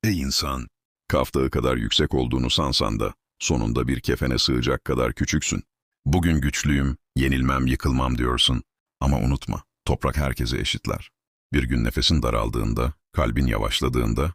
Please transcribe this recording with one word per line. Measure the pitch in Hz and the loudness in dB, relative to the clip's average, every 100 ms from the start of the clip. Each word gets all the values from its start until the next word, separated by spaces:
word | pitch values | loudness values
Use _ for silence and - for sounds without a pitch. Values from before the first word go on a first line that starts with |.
| 113 | 0
İnsan, | 92 67 - 71 65 58 _ _ _ _ | 0 0 -2 -2 -6 -8 _ _ _ _
Kaf | 73 64 | 0 0
Dağı | - 67 | 0 0
kadar | 67 62 62 | 0 0 0
yüksek | 55 - 76 | 0 0 2
olduğunu | 69 62 64 62 | 2 0 0 0
sansan | 82 73 64 58 53 | 0 0 0 0 -2
da | 52 - _ _ | -4 -6 _ _
sonunda | - 67 55 58 60 | -2 0 0 0 0
bir | 64 | -2
kefene | - 62 65 60 | -2 0 0 0
sığacak | - 62 62 64 - | 2 2 0 -2 -2
kadar | 64 60 | 0 0
küçüksün. | - - 78 - - - _ _ _ - | -2 0 0 0 -4 -6 _ _ _ 0
Bugün | 87 87 80 | 2 4 2
güçlüyüm, | 69 - 76 71 67 65 _ - | 0 0 0 2 0 -2 _ -2
yenilmem, | 67 67 65 65 64 | 0 2 2 2 0
yıkılmam | 64 69 64 64 62 | 0 0 0 0 0
diyorsun. | 62 60 - 64 - _ _ _ | 0 2 2 0 -4 _ _ _
Ama | 69 69 | 0 2
unutma, | 57 67 - - - _ - | 2 0 -2 -8 -10 _ -4
toprak | 64 69 64 | -2 0 0
herkese | 71 60 60 64 | -2 -2 -2 -2
eşitler. | - - - 50 - _ _ _ _ | -2 -4 -4 -6 -8 _ _ _ _
Bir | 69 | -2
gün | 62 60 | 0 0
nefesin | 57 - 71 80 | 0 0 2 2
daraldığında, | 58 57 55 58 53 57 62 - _ | 2 0 -2 -2 -2 0 -2 -4 _
kalbin | - 60 57 65 | -2 0 2 0
yavaşladığında, | 52 52 - 64 62 55 55 73 | 0 -2 0 0 0 0 0 -2